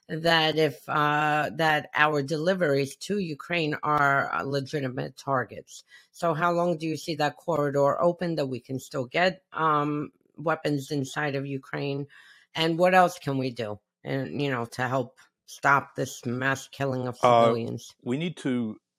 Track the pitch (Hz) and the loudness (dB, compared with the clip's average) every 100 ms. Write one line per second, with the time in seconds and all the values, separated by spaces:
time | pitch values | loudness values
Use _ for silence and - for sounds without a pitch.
0 | - 156 170 165 156 151 156 135 - 151 | -12 -4 2 4 4 4 2 0 -4 0
1 | 147 147 151 151 147 151 160 151 - - | 2 2 2 2 0 0 2 2 0 2
2 | 151 147 139 156 165 190 156 139 139 - | 2 2 -2 -2 0 0 2 2 0 -6
3 | - 208 175 143 - 175 151 151 151 151 | -6 -4 -4 -8 -4 -2 -2 -2 0 2
4 | 139 139 - - 113 139 135 156 131 131 | 4 2 0 -2 -4 -4 -4 -4 -4 -6
5 | 143 - - 135 113 87 - - - - | -8 -8 -4 -2 -4 -10 -16 -20 -20 -20
6 | _ - 170 156 175 170 175 160 160 151 | _ -4 -2 0 0 2 2 0 -2 -6
7 | - 147 147 - - 151 143 139 139 - | -6 -2 -2 -2 -2 0 0 2 2 4
8 | 175 170 175 160 135 123 - 131 - 143 | 2 0 -2 -2 -4 -6 -8 -10 -8 -8
9 | 123 160 185 185 _ - 160 151 147 147 | -4 0 0 -2 _ -2 0 2 0 -2
10 | - - _ - 156 156 151 147 135 147 | -6 -12 _ -8 -4 -2 -2 -2 -2 -4
11 | 135 151 151 139 139 139 - 151 139 139 | -4 -4 -4 -4 -6 -8 -8 -6 -4 -6
12 | 143 - - - _ - 160 165 180 185 | -8 -14 -20 -20 _ -2 0 2 4 6
13 | 175 - - 135 131 117 107 104 _ _ | 6 2 -4 -2 -2 -4 -6 -8 _ _
14 | 135 135 127 101 143 123 117 - 127 135 | -6 -4 -4 -4 -2 -2 -4 -4 -2 -2
15 | - - _ _ - - 143 143 143 - | -2 -8 _ _ -20 -2 4 4 2 -6
16 | 135 - 123 123 135 135 - - 135 127 | -8 -6 -6 -2 0 -2 -4 -4 -4 -2
17 | 123 120 123 117 117 120 113 120 - - | -4 2 6 8 6 4 -2 -8 -12 -12
18 | 120 135 175 - 143 123 113 107 _ | -4 -4 -4 -4 -2 -2 -2 -6 _